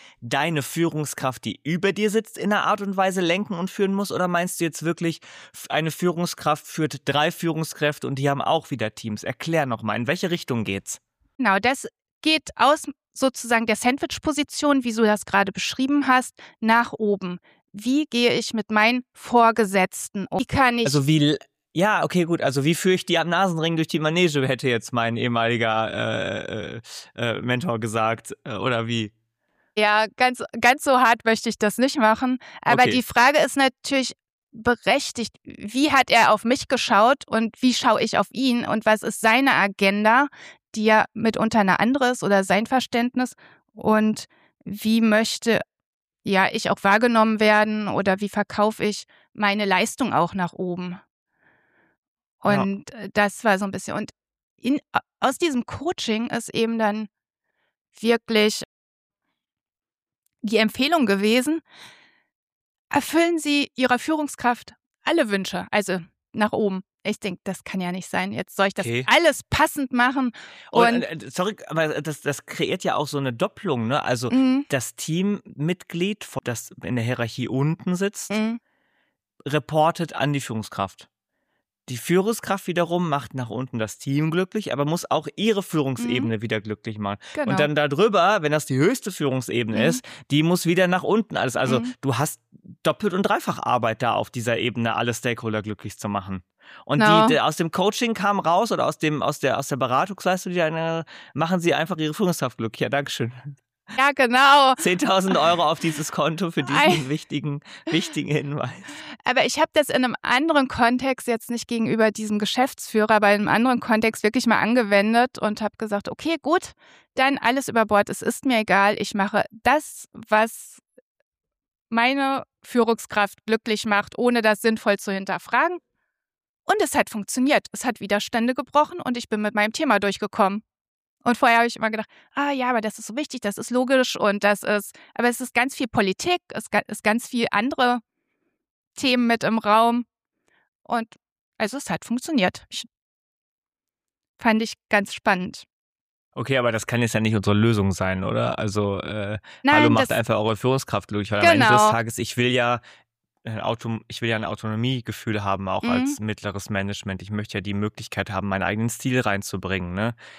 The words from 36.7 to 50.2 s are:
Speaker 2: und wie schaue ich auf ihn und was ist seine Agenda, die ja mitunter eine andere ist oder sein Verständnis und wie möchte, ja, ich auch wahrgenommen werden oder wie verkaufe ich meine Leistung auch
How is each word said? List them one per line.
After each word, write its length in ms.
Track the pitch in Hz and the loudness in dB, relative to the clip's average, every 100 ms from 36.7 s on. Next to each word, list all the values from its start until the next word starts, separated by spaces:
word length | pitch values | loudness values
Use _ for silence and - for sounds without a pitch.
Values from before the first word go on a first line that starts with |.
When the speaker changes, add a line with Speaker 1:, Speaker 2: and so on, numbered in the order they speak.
| 247 - 202 226 285 - | -2 2 4 4 2 -2
Speaker 2:
und 340 | 226 220 - | -2 -2 0
wie 140 | 254 233 | 0 2
schaue 260 | 254 214 | 2 2
ich 160 | 226 - | 2 0
auf 100 | 202 | -2
ihn 340 | - 262 240 - | -2 0 0 -2
und 220 | 220 220 | 0 2
was 160 | 214 | 2
ist 180 | - - | 0 0
seine 320 | 233 233 269 | 2 4 4
Agenda, 760 | 151 202 196 196 202 214 240 285 - - - _ | 2 2 2 0 2 4 4 4 -2 -20 -20 _
die 120 | 220 214 | -2 4
ja 200 | 214 - | 4 4
mitunter 460 | 220 220 214 220 226 | 0 0 0 2 2
eine 200 | 196 180 | 4 2
andere 300 | 220 269 254 | 2 2 0
ist 140 | 254 | 0
oder 200 | 214 202 | 2 2
sein 220 | 190 196 220 | 4 0 2
Verständnis 680 | 262 - 247 240 247 247 - - _ _ 214 | -2 0 -2 -2 -2 -4 -6 -20 _ _ -6
und 500 | - 214 214 214 - _ _ _ - | 0 2 2 -2 -8 _ _ _ -14
wie 360 | 202 220 226 | -6 0 2
möchte, 600 | 220 214 226 - 233 220 - _ _ _ _ _ | 4 4 2 -2 0 0 -2 _ _ _ _ _
ja, 240 | - 190 190 | -2 2 2
ich 200 | 214 - | 0 -2
auch 120 | 202 | 0
wahrgenommen 560 | 196 208 240 226 220 214 | 2 4 4 4 4 4
werden 480 | 214 214 214 214 208 | 4 4 2 0 -2
oder 340 | 151 196 190 | -2 0 0
wie 80 | 202 | -2
verkaufe 540 | - 202 - 214 220 | -4 -4 0 0 0
ich 200 | 208 208 - _ _ | -4 -4 -10 _ _
meine 320 | - 208 202 202 | -2 0 0 2
Leistung 480 | 185 214 - 240 | 2 0 -2 0
auch 200 | 127 | 0